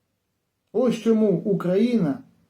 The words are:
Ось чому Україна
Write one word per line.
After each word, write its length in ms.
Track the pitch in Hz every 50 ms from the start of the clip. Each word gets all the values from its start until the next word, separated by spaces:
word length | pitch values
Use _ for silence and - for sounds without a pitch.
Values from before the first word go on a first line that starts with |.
| _ _ _ _ _ _ _ _ _ _ _ _ _ _
Ось 220 | - 208 254 240 -
чому 380 | - - 226 226 214 220 208
Україна 880 | 180 165 - 220 185 170 - 175 185 202 233 247 240 220 175 147 135 - - _ _ _ _